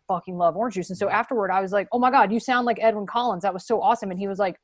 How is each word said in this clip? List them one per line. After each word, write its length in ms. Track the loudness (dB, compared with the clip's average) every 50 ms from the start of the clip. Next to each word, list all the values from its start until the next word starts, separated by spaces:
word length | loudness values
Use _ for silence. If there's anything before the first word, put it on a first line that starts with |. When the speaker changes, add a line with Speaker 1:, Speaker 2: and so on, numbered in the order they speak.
| _ -4
Speaker 1:
fucking 280 | -4 -4 -4 -6 -2 0
love 180 | 2 2 2
Orange 180 | 0 -2 -4 -4
Juice. 140 | -6 -6 -6
And 100 | -6 -4
so 100 | -2 0
Speaker 2:
Mm-hmm. 80 | 0 0
Speaker 1:
afterward, 300 | -2 -2 -2 -2 0 0
I 100 | 0 0
was 120 | 0 0 0
like, 160 | -2 0 0 0
"Oh 60 | 0
my 120 | 2 4 6
God, 200 | 6 4 4 2
you 60 | 0
sound 240 | 0 0 0 0 2
like 120 | 0 0 2
Edwyn 260 | 2 2 2 2 -2
Collins. 360 | -4 -2 -2 0 0 -2 -2 -2
That 100 | -4 -4
was 120 | -4 -2
so 160 | -2 0 2 2
awesome." 280 | 2 2 2 -2 -6
And 80 | -6 -6
he 80 | -6 -4
was 100 | -2 -2
like, 180 | -2 -2 -2 -6